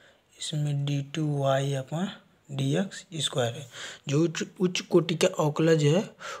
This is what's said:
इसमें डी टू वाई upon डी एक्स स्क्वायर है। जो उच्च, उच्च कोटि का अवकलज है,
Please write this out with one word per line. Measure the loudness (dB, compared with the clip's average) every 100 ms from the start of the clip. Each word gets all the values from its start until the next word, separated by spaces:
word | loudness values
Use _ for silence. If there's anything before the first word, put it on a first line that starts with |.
| -20 _ _ -12
इसमें | -6 -2 0 0 0
डी | -2
टू | -4 -2 0 2
वाई | 2 2 0
upon | -2 -4 -4 -4 -6 _ _ -12
डी | -4 0 0
एक्स | -2 -6 -12
स्क्वायर | -6 -4 -2 -2
है। | -4 -12 -16 -16 -12 -4
जो | 0
उच्च, | 0 -2 -8 -2
उच्च | -2 -2
कोटि | 2 2 2 2
का | 2
अवकलज | 2 0 2 4 6
है, | 6 4 0 -8 -14 -12